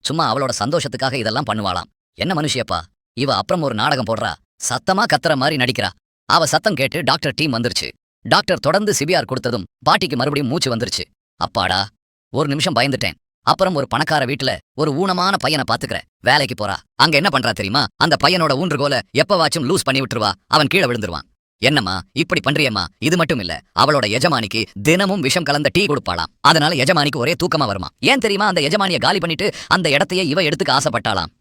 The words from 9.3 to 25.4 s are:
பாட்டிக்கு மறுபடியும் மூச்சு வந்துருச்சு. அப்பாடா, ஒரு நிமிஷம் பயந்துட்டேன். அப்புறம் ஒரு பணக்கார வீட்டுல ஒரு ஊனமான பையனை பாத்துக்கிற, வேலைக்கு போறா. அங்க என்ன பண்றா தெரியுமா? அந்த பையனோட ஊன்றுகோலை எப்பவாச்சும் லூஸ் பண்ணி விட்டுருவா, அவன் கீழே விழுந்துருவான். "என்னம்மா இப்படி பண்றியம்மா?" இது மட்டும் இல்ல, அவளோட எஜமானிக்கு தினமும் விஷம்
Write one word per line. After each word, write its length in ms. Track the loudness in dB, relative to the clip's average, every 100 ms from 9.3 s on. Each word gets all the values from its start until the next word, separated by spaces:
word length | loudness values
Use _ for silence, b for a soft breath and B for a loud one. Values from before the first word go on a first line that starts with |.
| -4 -2 -4 -6 _
பாட்டிக்கு 320 | 0 2 2 0
மறுபடியும் 360 | 0 0 0
மூச்சு 240 | 0 0 -2
வந்துருச்சு. 280 | -2 -6 -8 _ _ _
அப்பாடா, 520 | -4 -2 0 0 -2 _ _ _ _
ஒரு 140 | -4 -2
நிமிஷம் 280 | -2 0 2
பயந்துட்டேன். 380 | 2 0 -4 -8 _ _
அப்புறம் 340 | -2 2 2 0
ஒரு 120 | -2
பணக்கார 380 | -2 0 0 0
வீட்டுல 320 | -2 -2 -4 _ -4
ஒரு 140 | -2
ஊனமான 420 | 0 0 0 0 0
பையனை 280 | 0 -2 0
பாத்துக்கிற, 280 | -2 -2 -8 -10 _
வேலைக்கு 440 | 2 2 2 -4 -6
போறா. 100 | -6 _ _
அங்க 200 | 4 4
என்ன 140 | 2
பண்றா 200 | 0 -2
தெரியுமா? 340 | -2 -2 -2 -2 _
அந்த 200 | 2 4
பையனோட 280 | 2 2 0
ஊன்றுகோலை 480 | -2 -2 0 0 -2 -2 -2
எப்பவாச்சும் 520 | 2 2 2 0 0
லூஸ் 140 | 0
பண்ணி 180 | 0 -2
விட்டுருவா, 300 | -2 -2 -2 -2 _
அவன் 200 | 2 4
கீழே 180 | 2 2
விழுந்துருவான். 360 | 0 -4 -8 -12 _ _ _
"என்னம்மா 400 | 2 2 0 -6 -6
இப்படி 300 | -4 -2 0
பண்றியம்மா?" 420 | 0 0 0 0 -6 _
இது 200 | 0 2
மட்டும் 220 | 2 0
இல்ல, 220 | -4 -10 _ 0
அவளோட 260 | 2 4 2
எஜமானிக்கு 580 | 0 2 0 -2 -4 -4 -2
தினமும் 400 | 2 2 2 0
விஷம் 220 | 0 0